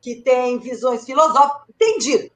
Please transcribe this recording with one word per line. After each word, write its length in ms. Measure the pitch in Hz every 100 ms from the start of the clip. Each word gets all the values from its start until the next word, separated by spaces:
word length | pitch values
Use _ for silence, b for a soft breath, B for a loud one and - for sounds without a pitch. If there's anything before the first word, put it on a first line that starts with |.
que 160 | - 233
tem 420 | 262 254 247 247
visões 460 | 254 247 254 233
filosóficas, 580 | - 269 320 262 277 285 _
entendido. 600 | _ 440 427 240 262 -